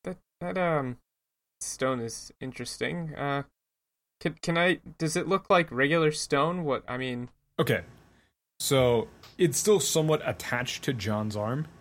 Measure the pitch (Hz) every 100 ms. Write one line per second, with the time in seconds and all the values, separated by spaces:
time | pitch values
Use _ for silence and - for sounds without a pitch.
0 | 180 180 _ - 175 185 175 151 131 120
1 | _ _ _ _ _ - - - 131 127
2 | 113 - - - 131 127 123 - 123 175
3 | 160 - 143 139 139 _ _ _ _ _
4 | _ _ 160 156 - 165 175 175 - -
5 | 156 175 156 190 - 185 160 123 143 165
6 | 151 156 - 139 156 180 151 123 - 127
7 | 131 123 123 _ _ - 139 98 - -
8 | - _ _ _ _ - - 135 123 117
9 | - - - - 180 - 208 196 - 160
10 | 156 151 - - - 123 127 - - 120
11 | 98 107 107 104 107 135 156 -